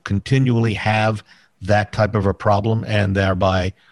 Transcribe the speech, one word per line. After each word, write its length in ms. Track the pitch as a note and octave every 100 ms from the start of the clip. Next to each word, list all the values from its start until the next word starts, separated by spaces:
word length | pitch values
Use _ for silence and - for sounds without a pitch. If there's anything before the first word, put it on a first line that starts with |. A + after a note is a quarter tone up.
| -
continually 680 | G2+ - C3+ C3 A#2 A2+
have 480 | F#2+ G#2+ G#2+ A2 G#2+ - _ _ _
that 300 | F#2+ G#2 G2
type 240 | - G#2 G#2+
of 100 | G2
a 80 |
problem 520 | F#2 A2 G2+ A2 A2+ G#2+
and 260 | G#2 G2 G2
thereby 580 | F#2+ F2+ F#2+ F#2 F#2 - _